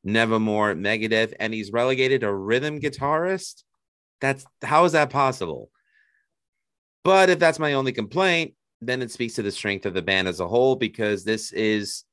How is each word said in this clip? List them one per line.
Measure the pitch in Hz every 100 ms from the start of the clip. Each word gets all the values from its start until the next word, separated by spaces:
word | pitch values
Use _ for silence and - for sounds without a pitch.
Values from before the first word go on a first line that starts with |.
Nevermore, | 98 110 113 110 110 104 104 85
Megadeth, | 101 110 110 110 113 -
and | 110
he's | 110 104
relegated | 113 127 127 131 135
to | 107
rhythm | 98 98 120 151 151
guitarist? | 147 - 139 156 175 190 - - _ _ _ _ _ _
That's, | 135 135 - _
how | 123 151 175
is |
that | 156 143
possible? | 139 135 123 87 67 53 _ _ _ _ _ _ _ _ _ _ _ _ _
But | - 190 185
if | 170
that's | 165 160
my | 151
only | 139 135
complaint, | 127 107 139 190 170 160 _ _ _
then | 117 127
it | 120
speaks | - 117 -
to |
the | 101
strength | - 104 98 101
of |
the | 92
band | 87 95 92
as | 90
a | 90
whole, | 117 131 127
because | 117 - 107 101
this | 101 110 -
is | - 110 107 101 - _